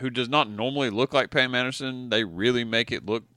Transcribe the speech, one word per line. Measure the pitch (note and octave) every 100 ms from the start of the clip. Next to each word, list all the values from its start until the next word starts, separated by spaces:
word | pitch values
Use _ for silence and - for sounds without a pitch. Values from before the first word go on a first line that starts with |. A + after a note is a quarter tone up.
who | C3
does | A#2+ A#2+
not | D3 A#2+
normally | G#2 B2 C#3 C3
look | G#2 C3
like | C#3+ A#2+
Pam | C#3 B2+
Anderson, | B2+ B2+ C3 C3+ B2+ B2+
they | A2
really | G#2+ E2 A2+ B2
make | A#2 A2+ A#2
it | A2+ -
look | A2+ B2